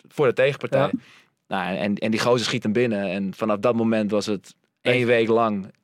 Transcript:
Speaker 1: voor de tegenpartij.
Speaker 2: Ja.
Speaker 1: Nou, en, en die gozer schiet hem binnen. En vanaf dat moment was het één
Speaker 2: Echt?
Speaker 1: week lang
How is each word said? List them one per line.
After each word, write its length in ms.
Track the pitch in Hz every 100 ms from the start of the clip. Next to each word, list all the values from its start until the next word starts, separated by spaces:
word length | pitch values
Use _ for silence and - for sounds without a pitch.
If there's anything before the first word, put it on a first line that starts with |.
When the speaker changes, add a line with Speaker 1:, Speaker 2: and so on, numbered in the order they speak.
| _
Speaker 1:
voor 180 | - 135
de 60 |
tegenpartij. 480 | 107 135 139 - 135
Speaker 2:
Ja. 100 | 143 - - - _ _ -
Speaker 1:
Nou, 280 | 98 90 95
en, 180 | 101 101
en 140 | 110
die 100 | 110
gozer 260 | 123 123 104
schiet 160 | 127
hem 100 | 107
binnen. 360 | 107 123 104 98
En 220 | 95 98 -
vanaf 220 | 113 104
dat 160 | 123
moment 360 | 117 113 110 104
was 160 | 104 98
het 280 | 98 - - _ _
één 160 | - 123
Speaker 2:
Echt? 100 | 120
Speaker 1:
week 220 | 117 113
lang 380 | 113 113 104 92 -